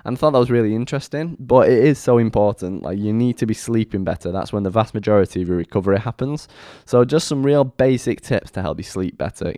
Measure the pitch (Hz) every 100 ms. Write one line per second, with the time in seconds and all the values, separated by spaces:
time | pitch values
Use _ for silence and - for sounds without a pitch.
0 | - 127 156 135 123 120 110 110 123 139
1 | - 143 165 165 123 127 - 123 143 139
2 | - 120 113 107 104 101 90 92 71 98
3 | 104 110 123 120 113 107 - 117 110 98
4 | 90 87 90 95 - 104 98 101 110 110
5 | 101 104 92 95 87 90 82 104 95 98
6 | 117 - 131 151 - - - - - 123
7 | 123 151 - 143 135 143 135 - 131 127
8 | - - - 117 - - 87 80 90 95
9 | 92 - - - 87